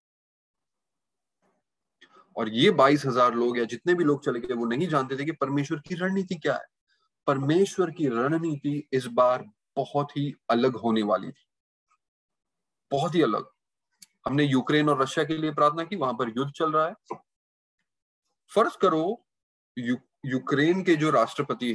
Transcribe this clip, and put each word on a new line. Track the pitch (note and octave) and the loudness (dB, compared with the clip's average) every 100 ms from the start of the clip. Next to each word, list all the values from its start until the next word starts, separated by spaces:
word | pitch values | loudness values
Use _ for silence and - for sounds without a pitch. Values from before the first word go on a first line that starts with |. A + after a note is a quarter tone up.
| _ _ _ _ _ _ _ _ _ _ _ _ _ _ _ _ _ _ _ _ _ - _ - | _ _ _ _ _ _ _ _ _ _ _ _ _ _ _ _ _ _ _ _ _ -20 _ -6
और | A2 | -4
ये | A2+ F#3 | 2 2
बाईस | D3+ C3+ D3 C#3 | 6 4 4 2
हजार | B2 B2 | 2 2
लोग | A#2 A#2+ A#2+ | 2 0 0
या | |
जितने | A2+ A#2 F3 | -4 -4 0
भी | F3+ | 2
लोग | D3+ C#3+ | 2 0
चले | - B2 | -2 -4
गए, | B2 | -4
वो | A#2+ | -4
नहीं | A#2 B2 F3 | -2 -2 0
जानते | D3+ C3 C3+ | -2 -2 -4
थे | |
कि | C#3+ | -6
परमेश्वर | D#3+ C#3 C#3+ C#3+ D#3 | -4 -4 -2 -4 -6
की | - | -8
रणनीति | F3+ F#3 G3 F#3 | -6 -4 -2 -4
क्या | E3+ D3+ | -4 -2
है। | B2+ - _ _ _ _ _ - | -4 -6 _ _ _ _ _ -2
परमेश्वर | C#3 C#3 E3+ G3 - F3 | 0 2 2 2 2 -2
की | D3 C#3+ | 0 -2
रणनीति | A#2 C3+ E3 E3 C#3+ C#3+ D3 - | 0 0 0 -2 -4 -4 -6 -4
इस | C3+ B2 | -4 -2
बार | A#2+ B2 B2+ - _ _ - | 2 2 2 -4 _ _ -6
बहुत | C3 C#3+ C#3+ D3 | -4 -2 -4 -4
ही | C#3+ - - | -6 -6 -2
अलग | A#2+ B2+ A#2 | 2 2 0
होने | A2+ A2 | 0 0
वाली | G#2 F#2+ G2 | 2 0 -2
थी। | - _ _ _ _ _ _ _ _ _ _ _ _ _ _ _ | -14 _ _ _ _ _ _ _ _ _ _ _ _ _ _ _
बहुत | C#3 E3+ | -2 0
ही | E3 | 2
अलग। | C3 G#2 - _ _ _ _ _ - _ - | 2 0 -6 _ _ _ _ _ -20 _ -4
हमने | C#3 | 0
यूक्रेन | D3 C3 B2 D3+ D3+ | 2 2 2 2 2
और | C3+ | 2
रशिया | C3+ - | 0 0
के | D3 D#3+ | -2 -2
लिए | D#3 | -4
प्रार्थना | D3 D3 D#3+ | 2 2 2
की, | E3 G3+ | -6 -4
वहां | C3 | -4
पर | A#2 A#2+ | -2 -4
युद्ध | A2+ C#3 | -4 -6
चल | - D#3+ | -2 0
रहा | D#3 D#3+ | 0 0
है। | G#3 _ - _ _ _ _ _ _ _ _ _ _ _ _ _ | -4 _ -16 _ _ _ _ _ _ _ _ _ _ _ _ _
फर्ज | G3 B3+ - | 0 0 2
करो | F#3+ D#3+ E3+ A#3+ _ _ _ _ _ - | 2 2 -2 -6 _ _ _ _ _ -10
यू-, | A#2+ B2 - _ C#3 | -6 -6 -8 _ -6
यूक्रेन | C3 - C#3 D#3 F#3+ | -6 -2 2 2 2
के | F#3 D#3 | 2 2
जो | D#3 | 4
राष्ट्रपति | C#3 A#2 - C#3 B2 B2 | 2 2 -2 -6 -4 -4